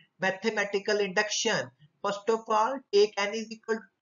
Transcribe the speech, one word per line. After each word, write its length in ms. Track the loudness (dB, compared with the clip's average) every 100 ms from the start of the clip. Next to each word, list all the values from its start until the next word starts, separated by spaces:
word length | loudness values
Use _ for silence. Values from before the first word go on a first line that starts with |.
| _ -4
mathematical 800 | -4 -2 -2 -2 0 -2 0 0
induction. 720 | 0 0 0 0 0 0 -4 -10 _ _
First 240 | -6 -4 -2
of 120 | -2 0
all, 320 | 2 2 -2 2
take 220 | 4 4 2
n 160 | -4
is 180 | -4 -8
equal 260 | -8 -6 -6
to 60 | -6 -6